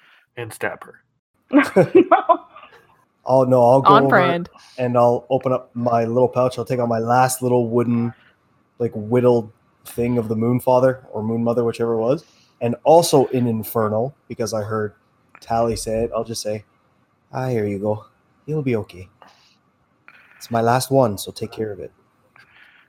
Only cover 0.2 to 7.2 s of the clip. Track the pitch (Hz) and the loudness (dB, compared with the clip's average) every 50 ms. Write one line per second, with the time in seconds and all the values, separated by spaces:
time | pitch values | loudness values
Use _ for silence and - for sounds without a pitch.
0.2 | _ _ _ - 120 110 - - - 104 - - - - - _ _ _ _ _ | _ _ _ -14 -14 -14 -12 -8 -8 -8 -8 -8 -14 -20 -20 _ _ _ _ _
1.2 | _ _ _ _ _ _ - 285 269 - - - 170 - - 349 - - - 381 | _ _ _ _ _ _ 2 2 2 4 2 2 2 4 4 4 4 6 4 2
2.2 | 381 - - 339 - _ _ - - - - - _ _ _ _ _ _ _ _ | 4 2 0 0 0 _ _ -20 -20 -20 -20 -20 _ _ _ _ _ _ _ _
3.2 | _ - 127 135 131 123 127 127 120 117 127 135 135 160 202 214 269 - - 208 | _ 0 2 2 4 4 4 4 6 6 6 6 6 6 6 6 6 4 4 4
4.2 | 180 175 170 175 175 - - - - - - - 127 123 120 123 120 120 120 123 | 2 2 0 -2 -6 -8 -14 -20 -20 -20 -10 -6 -4 0 2 4 4 4 2 0
5.2 | - - 131 131 - 135 127 123 - - _ 120 117 120 117 117 117 113 117 123 | -2 -2 -4 -2 0 -2 -2 -2 -4 -8 _ -6 -2 0 0 0 0 0 2 2
6.2 | 127 120 - 123 127 127 127 - 117 - 135 123 120 117 117 113 113 113 120 127 | 2 2 2 0 -2 -2 -2 -6 -6 -6 -4 -4 -2 -2 -2 -2 0 0 2 2